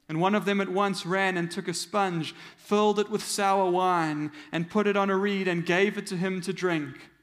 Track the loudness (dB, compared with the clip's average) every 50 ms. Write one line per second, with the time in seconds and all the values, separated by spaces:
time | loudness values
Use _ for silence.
0 | _ -6 -2 0 2 2 2 2 2 2 0 0 0 0 0 0 0 0 0 -4
1 | -4 -2 0 0 2 0 0 0 -4 -4 -6 -6 -6 -6 -6 -6 -8 -4 -2 0
2 | 0 0 -2 -4 -4 -6 -10 -14 -20 -20 -20 _ -4 0 2 4 4 4 4 2
3 | 0 0 -2 -4 -4 -4 -4 0 2 2 4 4 4 2 2 2 2 2 2 2
4 | 2 0 -2 -2 -4 -6 -8 -12 -14 -6 -4 -4 -4 0 0 0 2 2 2 2
5 | 2 2 2 2 2 0 0 0 0 0 0 -2 0 2 2 4 2 2 0 -4
6 | -8 -6 -4 -4 -2 -2 -2 -4 -4 -6 -6 -2 0 0 0 0 -2 -6 -10 -16
7 | -20 -20 _ _